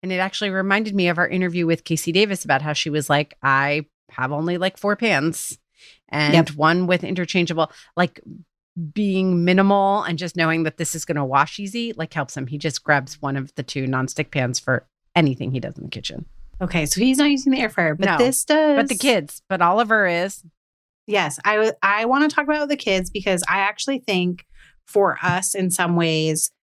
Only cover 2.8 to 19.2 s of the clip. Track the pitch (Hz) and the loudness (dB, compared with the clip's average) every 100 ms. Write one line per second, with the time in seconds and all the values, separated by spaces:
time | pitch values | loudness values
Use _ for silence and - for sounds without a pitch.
2.8 | 160 151 147 143 151 - 135 135 143 147 | -2 -4 0 0 0 -4 2 2 2 -2
3.8 | 151 _ _ - 131 147 160 175 185 - | -4 _ _ -6 -4 -2 -2 -2 -2 -2
4.8 | 202 208 226 156 156 - - - _ _ | -4 0 2 2 0 -4 -10 -12 _ _
5.8 | - - _ 147 147 165 160 147 156 175 | -20 -20 _ -2 4 4 4 2 2 2
6.8 | 180 180 185 185 175 190 170 165 156 - | 2 0 0 -4 -2 0 0 0 -2 -4
7.8 | - - 175 - - - 170 _ _ - | -12 -2 -2 -2 -20 -20 -20 _ _ -10
8.8 | 160 175 208 190 185 175 175 185 196 202 | -8 -2 0 2 2 2 4 4 4 4
9.8 | 196 202 - 165 170 175 165 160 160 - | 4 2 -2 -6 -6 -2 0 2 -2 -4
10.8 | 160 165 - 147 135 135 151 - 202 220 | -6 -6 -6 -4 0 2 0 -2 -8 -6
11.8 | 233 214 160 160 135 - 131 143 156 135 | -6 -6 -6 -6 -6 -6 -8 -4 -6 -6
12.8 | - 147 131 - 143 139 135 - 139 143 | 0 0 0 -8 -6 -4 -6 -10 -8 -6
13.8 | 131 131 131 - 151 147 123 127 - 127 | -2 -2 -4 -4 -4 -2 -2 -2 -2 -2
14.8 | _ _ _ - 151 131 92 131 - - | _ _ _ 2 2 0 -4 -4 -6 -10
15.8 | - 110 - - - - - - 180 175 | -12 -12 -12 -12 -16 -18 -18 -8 -4 -2
16.8 | 151 - 247 262 294 277 269 262 226 - | -2 0 2 4 2 2 0 0 0 0
17.8 | 170 156 196 160 247 262 - 302 302 285 | 0 0 0 2 2 0 2 4 4 4
18.8 | 277 220 262 220 | 2 0 2 0